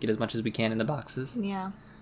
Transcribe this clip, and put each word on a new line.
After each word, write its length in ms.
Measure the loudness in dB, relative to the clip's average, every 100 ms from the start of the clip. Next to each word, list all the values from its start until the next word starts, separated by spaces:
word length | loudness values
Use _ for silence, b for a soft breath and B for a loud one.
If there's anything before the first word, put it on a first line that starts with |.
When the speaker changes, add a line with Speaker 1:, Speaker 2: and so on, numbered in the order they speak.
Speaker 1:
get 100 | 0
as 80 | 2
much 160 | 2
as 80 | 2
we 80 | 0
can 200 | 2 2
in 80 | 4
the 60 |
boxes. 520 | 2 0 -2 -4 -4 -2
Speaker 2:
Yeah. 300 | -2 -2 -4 -8 b b